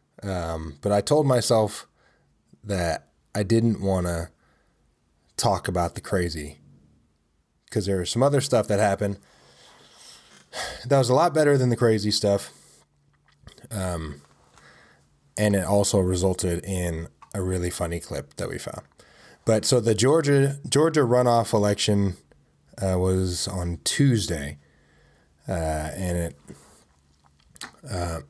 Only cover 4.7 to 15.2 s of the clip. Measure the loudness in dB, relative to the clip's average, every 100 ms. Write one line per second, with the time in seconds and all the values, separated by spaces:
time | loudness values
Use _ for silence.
4.7 | _ _ _ _ _ _ -2 0 0 -2
5.7 | -2 -2 -4 -4 -2 -2 -6 -12 -14 -20
6.7 | -20 _ _ _ _ _ _ _ _ -8
7.7 | -4 -2 -2 -2 0 2 2 0 0 0
8.7 | 0 0 0 -4 -6 _ _ _ _ -20
9.7 | -20 -20 -20 -20 -20 -20 -20 _ -10 -10
10.7 | -8 0 2 4 4 4 4 4 4 2
11.7 | 2 2 2 0 0 2 0 -2 -16 -20
12.7 | -20 _ _ _ _ _ _ -20 -20 -10
13.7 | -6 -4 -4 -6 -12 -20 _ _ _ -20
14.7 | -20 _ _ _ _